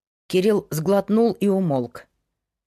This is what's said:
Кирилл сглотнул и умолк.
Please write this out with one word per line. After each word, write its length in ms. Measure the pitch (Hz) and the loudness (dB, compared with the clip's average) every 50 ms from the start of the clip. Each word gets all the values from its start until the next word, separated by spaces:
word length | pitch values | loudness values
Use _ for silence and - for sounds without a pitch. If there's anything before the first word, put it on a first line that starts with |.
| _ _ _ _ _ | _ _ _ _ _
Кирилл 420 | _ - 190 185 220 208 202 - - | _ -2 0 2 2 0 0 -2 -4
сглотнул 600 | - 156 156 185 202 202 196 - 208 226 233 233 | -8 -4 -2 0 0 0 0 0 0 2 2 0
и 160 | 180 - 196 202 | 0 0 -2 0
умолк. 580 | 190 190 190 165 139 131 120 117 - - - _ _ _ _ _ _ _ _ _ _ _ _ | 0 0 0 0 -2 -2 -4 -6 -10 -18 -20 _ _ _ _ _ _ _ _ _ _ _ _